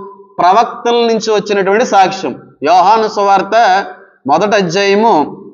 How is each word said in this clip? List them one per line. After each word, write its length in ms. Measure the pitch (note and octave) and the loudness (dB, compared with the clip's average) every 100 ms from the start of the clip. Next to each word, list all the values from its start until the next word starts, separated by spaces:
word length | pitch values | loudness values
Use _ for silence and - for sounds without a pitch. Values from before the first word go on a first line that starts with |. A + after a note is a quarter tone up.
| - - - - | -14 -20 -12 -2
ప్రవక్తల 560 | F3 G3+ A3+ - A#3+ | 2 2 0 -4 -4
నుంచి 380 | A#3 A#3 A3 G#3 | 0 0 -2 -2
వచ్చినటువంటి 520 | G#3 G3+ G3+ F#3 G#3 | -2 -2 -2 0 0
సాక్ష్యం. 540 | B3 G3+ F#3 D3 C#3+ A2+ - _ | 2 2 2 0 -8 -10 -16 _
యోహాను 460 | C#3+ F3+ F3 A3+ G#3+ | 0 2 4 2 0
సువార్త 760 | G#3+ G3 G3 G3 A3 A3 F#3+ F#3+ - - _ C3 | -2 0 0 0 0 2 0 -4 -12 -20 _ -2
మొదటి 300 | D#3 G#3 G#3 | 0 0 0
అధ్యాయము 840 | F3+ F#3 G3 G3+ A#3 E3+ C#3 - - | 0 -2 0 2 2 2 -2 -8 -20